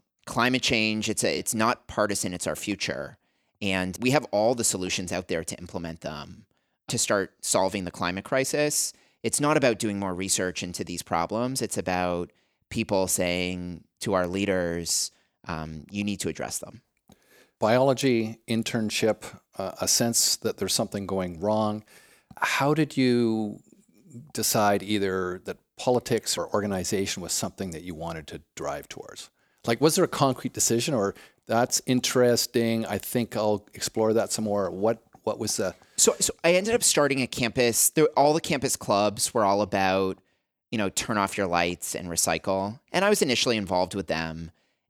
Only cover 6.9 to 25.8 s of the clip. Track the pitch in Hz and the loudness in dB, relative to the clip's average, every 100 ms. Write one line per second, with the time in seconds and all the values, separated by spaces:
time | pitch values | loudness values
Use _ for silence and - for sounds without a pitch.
6.9 | 120 - 104 92 _ - 98 95 101 87 | -2 0 0 0 _ 0 2 2 0 -6
7.9 | - 90 95 - 135 131 147 147 - - | -4 -4 -4 -2 -2 0 0 0 0 -4
8.9 | - _ _ 117 - 147 156 123 107 110 | -6 _ _ -4 0 2 4 4 2 0
9.9 | 101 98 87 95 - 92 - 90 - 90 | -2 -2 -2 -2 0 -2 -4 -6 -6 -8
10.9 | 85 - 85 85 107 123 131 113 104 90 | -8 -2 -2 0 -2 -2 -4 -4 -4 -2
11.9 | 90 90 87 87 _ _ _ - 117 107 | 0 0 -2 -6 _ _ _ -8 -4 0
12.9 | 98 92 - 90 87 90 90 90 85 - | 2 2 2 0 0 -2 -4 -8 -10 -16
13.9 | - - 92 90 95 98 92 87 85 85 | -10 -2 0 0 0 0 0 0 -2 -2
14.9 | - - _ _ _ - 80 80 78 - | -4 -4 _ _ _ -10 -8 -8 -12 -10
15.9 | 101 104 98 87 80 60 - - - _ | -6 -4 -4 -4 -6 -6 -8 -10 -18 _
16.9 | _ _ _ _ _ _ - 107 123 139 | _ _ _ _ _ _ 0 4 6 6
17.9 | 131 135 117 110 113 - 113 - 120 107 | 4 4 2 0 -6 -2 -2 0 -2 -2
18.9 | - 110 104 - - _ - 95 - 90 | 2 2 0 -6 -18 _ -10 -8 -4 0
19.9 | - 117 117 - - 107 - 95 - 107 | 2 2 2 0 0 -4 -2 -2 -2 -2
20.9 | 101 95 95 90 82 101 110 107 107 - | -4 -4 -2 -4 -2 0 2 0 -2 -10
21.9 | - - _ _ - - - 143 151 151 | -20 -20 _ _ -4 -2 2 2 2 0
22.9 | - 127 120 117 110 104 - _ _ _ | 2 2 4 2 0 -4 -8 _ _ _
23.9 | _ - 120 - - 107 117 104 101 98 | _ -20 -20 -12 -4 0 4 4 2 0
24.9 | 104 98 95 90 92 98 - _ - | 0 0 0 -2 -6 -10 -12 _ -6